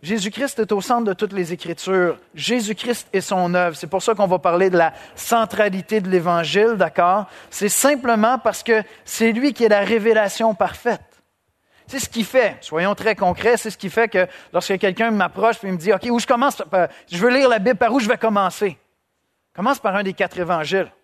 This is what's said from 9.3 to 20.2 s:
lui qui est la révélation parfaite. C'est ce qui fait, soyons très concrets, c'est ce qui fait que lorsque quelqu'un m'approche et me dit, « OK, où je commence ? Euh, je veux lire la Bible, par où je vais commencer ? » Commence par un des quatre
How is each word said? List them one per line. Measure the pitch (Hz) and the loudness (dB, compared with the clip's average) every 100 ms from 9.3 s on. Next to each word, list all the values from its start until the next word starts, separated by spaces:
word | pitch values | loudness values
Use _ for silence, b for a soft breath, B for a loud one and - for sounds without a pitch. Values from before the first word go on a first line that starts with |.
lui | 226 285 | 2 0
qui | 233 | 2
est | 226 | 4
la | 208 | 4
révélation | 196 226 208 220 208 - 226 214 | 2 0 2 2 2 0 -2 0
parfaite. | 185 - 240 202 - _ _ _ _ _ b b b | -2 -2 -4 -4 -8 _ _ _ _ _ b b b
C'est | 269 | -10
ce | - | -8
qui | 226 | -4
fait, | 202 262 220 135 | 0 2 2 -2
soyons | - 156 185 202 | -8 -2 -2 -2
très | 208 202 | -2 0
concrets, | 185 175 220 240 | 0 0 0 0
c'est | 220 | -2
ce | - | -10
qui | 196 | -6
fait | 220 226 | 0 0
que | 190 180 B B | 2 -2 B B
lorsque | 175 - 190 | -4 -2 -2
quelqu'un | 196 180 226 | 0 0 0
m'approche | 214 180 - 214 277 | 0 -2 0 0 0
et | 202 | -4
me | 180 | -6
dit, « | 165 | 0
OK, | 190 233 | 0 0
où | 240 | -2
je | - | 0
commence ? | 240 269 - 175 | 0 0 -2 -4
Euh, | 190 170 B B | -2 -2 B B
je | 175 | 0
veux | 226 | 2
lire | 254 262 | 4 4
la | 226 | 2
Bible, | 196 254 | 0 0
par | 240 | 2
où | 254 | 0
je | 220 | 0
vais | 240 | 0
commencer ? » | 226 208 190 - 202 151 _ _ _ _ _ _ _ | 0 0 0 0 -4 -4 _ _ _ _ _ _ _
Commence | - 208 277 | -6 -2 -2
par | 214 190 | -2 -2
un | |
des | 196 | -4
quatre | 185 | -4